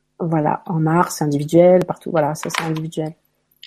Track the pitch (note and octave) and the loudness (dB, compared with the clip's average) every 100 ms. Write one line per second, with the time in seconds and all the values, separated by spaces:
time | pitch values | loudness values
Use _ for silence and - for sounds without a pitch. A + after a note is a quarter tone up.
0 | _ - E3+ D#3+ D3+ - - D#3+ D#3 E3+ | _ -8 -2 0 0 -4 -4 -2 0 2
1 | - - D3+ C#3+ D3 E3+ F3+ F#3 F3 - | 0 -2 -2 -2 2 4 6 6 2 -8
2 | - E3 D3 D#3 E3+ - E3 D#3+ D#3+ E3 | -4 -2 -2 -4 -6 -6 -4 -6 -6 -8
3 | D#3 - _ _ _ _ | -8 -10 _ _ _ _